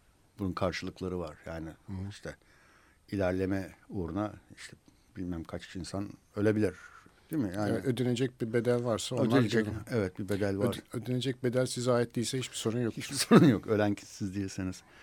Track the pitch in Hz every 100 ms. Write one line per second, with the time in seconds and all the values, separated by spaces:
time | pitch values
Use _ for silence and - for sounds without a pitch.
0 | _ _ _ - 95 85 92 82 92 -
1 | 92 90 80 - - 82 80 76 - 95
2 | 98 104 - - _ - _ - _ _
3 | - 101 92 92 92 98 87 82 - 123
4 | 82 87 104 - - - - - _ _
5 | _ - 90 85 80 90 - 95 87 95
6 | 101 - _ - 104 107 101 87 - -
7 | - _ - 156 107 92 104 110 95 127
8 | 123 120 131 - 117 117 113 120 120 107
9 | - 127 127 135 113 110 107 87 - 123
10 | 95 - 98 101 101 98 107 92 - 123
11 | 110 127 127 127 127 123 127 - 120 120
12 | 120 - 110 131 120 - 113 113 117 -
13 | - 139 - 233 165 98 - 104 104 101
14 | - - 101 98 95 - 92 92 - -